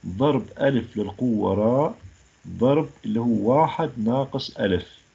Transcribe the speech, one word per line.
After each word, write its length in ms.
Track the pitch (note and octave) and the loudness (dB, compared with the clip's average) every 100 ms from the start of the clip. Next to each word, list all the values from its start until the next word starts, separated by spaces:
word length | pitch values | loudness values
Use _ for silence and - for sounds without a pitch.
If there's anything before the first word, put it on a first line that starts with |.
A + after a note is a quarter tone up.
| F#2 | -10
ضرب 380 | F#2+ C#3+ C3+ - - | 0 2 0 -4 0
ألف 360 | C#3 B2+ A2 G#2+ | 2 2 -2 -6
للقوة 580 | G2+ - B2+ A2 G2 | -6 -2 -2 0 0
راء 420 | G2 A2 B2+ E3 A#3 - - _ _ F#2 F2+ | 2 2 2 0 -4 -20 -20 _ _ -16 0
ضرب 300 | B2 D3 C#3+ - | 2 2 0 -8
اللي 160 | G#2+ A2 | -4 -2
هو 400 | A#2+ A2 G#2 C#3 | 0 0 2 4
واحد 300 | D#3+ - D#3 A#2 | 2 0 -4 -2
ناقص 600 | A2 B2+ C3+ C3+ - - | -2 0 -2 -6 -8 -4
ألف 300 | G2+ F2+ - - _ | 0 0 -4 -20 _